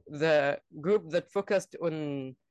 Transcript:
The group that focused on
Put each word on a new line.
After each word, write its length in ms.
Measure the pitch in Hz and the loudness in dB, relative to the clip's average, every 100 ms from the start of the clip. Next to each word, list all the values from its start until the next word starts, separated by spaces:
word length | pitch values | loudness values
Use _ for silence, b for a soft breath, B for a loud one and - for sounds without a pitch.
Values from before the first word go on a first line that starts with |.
| - | -14
The 540 | 147 160 151 139 143 - 156 | -2 4 4 4 0 -6 -6
group 300 | 160 214 160 | 0 0 0
that 200 | 170 - | -4 -2
focused 460 | 202 196 196 - - | -4 0 0 -2 -4
on 520 | 170 156 147 139 131 131 _ | -4 -2 -4 -4 -6 -12 _